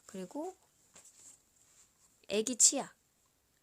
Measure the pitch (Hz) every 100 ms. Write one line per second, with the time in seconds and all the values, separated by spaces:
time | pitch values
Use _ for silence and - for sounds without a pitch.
0 | - 190 185 285 359 - _ _ _ -
1 | - - - - _ _ _ - - _
2 | _ _ - 208 226 233 - 277 175 -
3 | _ _ _ _ _ _